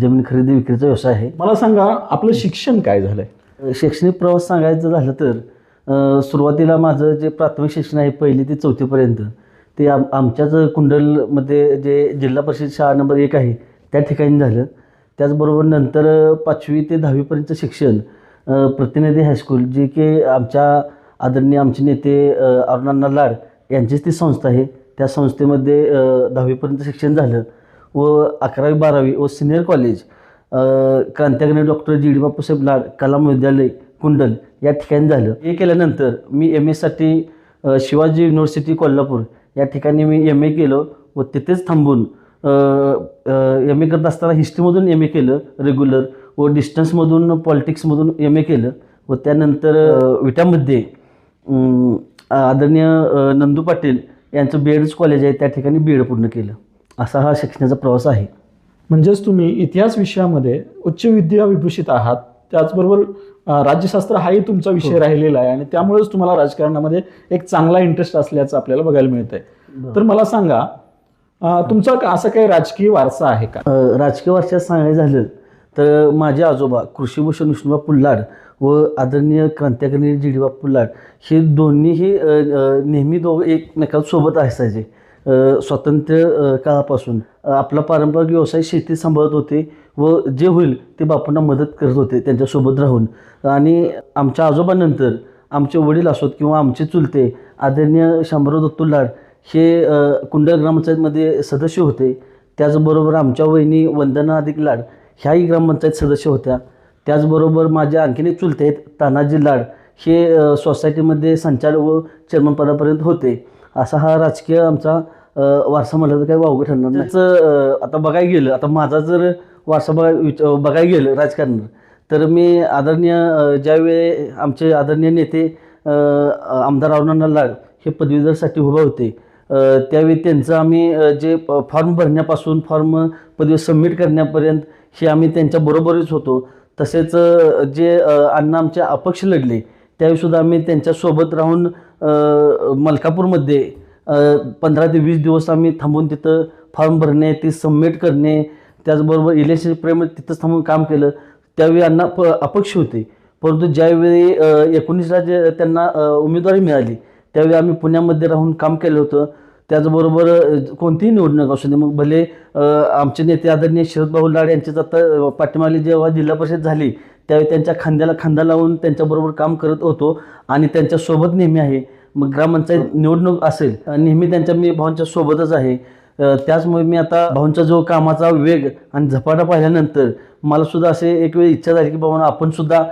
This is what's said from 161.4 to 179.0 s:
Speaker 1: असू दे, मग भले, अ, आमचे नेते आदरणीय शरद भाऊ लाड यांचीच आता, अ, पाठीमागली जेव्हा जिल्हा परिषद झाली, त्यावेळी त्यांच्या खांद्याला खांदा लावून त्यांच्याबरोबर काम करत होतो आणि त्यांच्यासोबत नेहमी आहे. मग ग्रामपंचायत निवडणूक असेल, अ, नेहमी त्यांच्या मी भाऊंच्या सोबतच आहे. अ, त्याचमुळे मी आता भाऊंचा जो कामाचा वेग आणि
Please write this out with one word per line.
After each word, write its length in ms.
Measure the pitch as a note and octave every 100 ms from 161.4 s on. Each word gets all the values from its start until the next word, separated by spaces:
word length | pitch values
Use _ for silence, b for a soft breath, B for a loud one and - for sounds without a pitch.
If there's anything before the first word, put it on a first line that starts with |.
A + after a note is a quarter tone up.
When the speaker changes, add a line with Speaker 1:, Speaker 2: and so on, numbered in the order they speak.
| C3+
Speaker 1:
असू 160 | C#3 C#3
दे, 80 | C#3+
मग 200 | D3 D3
भले, 300 | D3 D#3+ E3+ B B
अ, 60 | C#3+ D3 D3+ D3
आमचे 300 | C#3 C#3+ B2+
नेते 260 | D#3+ D#3+ E3
आदरणीय 360 | D#3 D#3+ E3+
शरद 240 | E3 D#3+ D#3
भाऊ 200 | D#3+ D#3+
लाड 220 | D#3+ D#3+
यांचीच 280 | D#3 D#3 D3+
आता, 480 | D#3+ E3 E3 D3+ C#3+
अ, 20 |
पाठीमागली 500 | D3 D3 D#3 D#3+ D#3+
जेव्हा 300 | D#3 D#3+ D#3+
जिल्हा 280 | D#3+ D3+ D3+
परिषद 240 | D#3 E3
झाली, 300 | D#3 D3+ C#3+ - B B -
त्यावेळी 200 | D3+ D3+
त्यांच्या 260 | D#3 D#3 D#3+
खांद्याला 320 | D#3+ D3+ D#3+ D#3+
खांदा 220 | D#3+ D3+
लावून 340 | D#3+ E3 E3 E3
त्यांच्याबरोबर 540 | E3 D3 D#3 D#3 D#3+
काम 240 | D3+ D#3
करत 220 | D#3+ D#3 D#3
होतो 400 | D#3+ D#3 D3 D#3 B B -
आणि 180 | C#3 D#3
त्यांच्यासोबत 640 | E3 D3+ E3 E3 D#3+ E3+
नेहमी 260 | F3+ E3+ D#3+
आहे. 220 | C#3+ C3+ C3 B B C#3
मग 120 | C#3
ग्रामपंचायत 600 | C#3 D#3+ E3 D#3+ E3+ -
निवडणूक 500 | D3+ D#3 E3+ F3+ F3
असेल, 320 | D#3+ - C#3+ G#2+ -
अ, 100 | D3
नेहमी 340 | D#3+ D#3+ F3
त्यांच्या 240 | F3 D#3+
मी 160 | E3+ F3
भाऊंच्या 360 | E3 D#3 D#3+ D#3+
सोबतच 460 | E3+ D3+ D3+ D#3
आहे. 220 | D#3 C3 B2+ B B B -
अ, 180 | C#3 C3+ C#3
त्याचमुळे 380 | E3 E3+ E3+
मी 120 | E3 E3+
आता 340 | E3 E3+ E3+
भाऊंचा 280 | C#3 D3+ D#3
जो 200 | D#3 E3+
कामाचा 460 | E3 E3 D#3 D#3 E3
वेग 400 | D#3+ D3 E3 C3+ - B
आणि 160 | C#3+